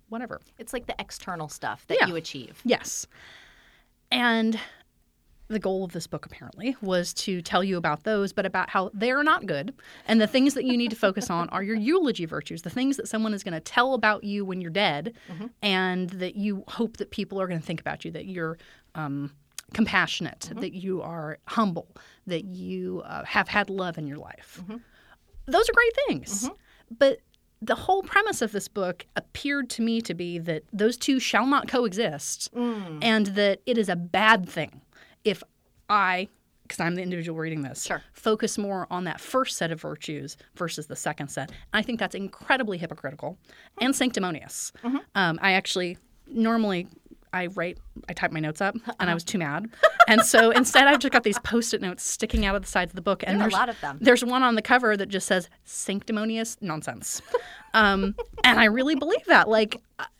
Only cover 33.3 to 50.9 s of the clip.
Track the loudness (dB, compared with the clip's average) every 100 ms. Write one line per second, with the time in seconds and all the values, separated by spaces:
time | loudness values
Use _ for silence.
33.3 | 2 2 2 0 0 2 -2 0 4 6
34.3 | 6 4 -6 -6 -8 _ _ -20 _ -2
35.3 | -2 -8 _ _ _ 0 2 4 0 -4
36.3 | _ _ _ -14 -4 -2 -2 -4 -6 -6
37.3 | -4 -4 -4 -6 -8 -6 -6 -8 -4 0
38.3 | 0 0 -2 -4 -4 -4 -4 -4 -6 -2
39.3 | -2 0 -2 -4 -4 -8 -10 -8 -8 -10
40.3 | -16 _ -8 -6 -6 -10 -6 -6 -6 -8
41.3 | -8 -10 -12 -4 -4 -2 -4 -4 -4 -10
42.3 | -10 0 0 2 -4 -6 -8 -12 -8 -12
43.3 | -12 _ -20 -20 -2 0 2 0 0 -4
44.3 | -6 -10 -10 -12 -8 -6 -6 -4 0 2
45.3 | 2 4 2 2 -2 -2 -6 _ _ -8
46.3 | 0 2 2 2 0 -4 -14 _ -20 -8
47.3 | -6 -4 -4 -6 -6 -16 -18 -14 -4 -4
48.3 | -2 -4 -2 -4 -4 -10 -2 0 0 -2
49.3 | -4 -2 -4 -8 2 2 6 8 8 8
50.3 | 8 8 6 6 8 8